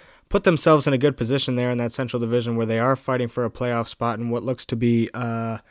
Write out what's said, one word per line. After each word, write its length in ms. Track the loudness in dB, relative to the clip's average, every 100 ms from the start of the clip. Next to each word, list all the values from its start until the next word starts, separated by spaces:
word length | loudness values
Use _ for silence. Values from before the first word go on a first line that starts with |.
| -20 -20 _
put 140 | 2
themselves 420 | 2 4 6 6 4
in 40 |
a 60 | 2
good 180 | 2 0
position 380 | 0 0 0
there 160 | 0 0
in 80 | 0
that 140 | -2
Central 260 | -4 -4 -2
Division 380 | 0 0 0 -2
where 100 | 0
they 140 | 2
are 160 | 2 0
fighting 320 | 0 -2 -2
for 160 | -2
a 60 | -4
playoff 360 | -2 -2 -2 -4
spot 320 | -4 -4 -2
in 120 | -4
what 120 | -4
looks 220 | -4 -6
to 100 | -6
be 340 | 0 2 2 0
a 460 | -4 -6 -4 -6 -8 -12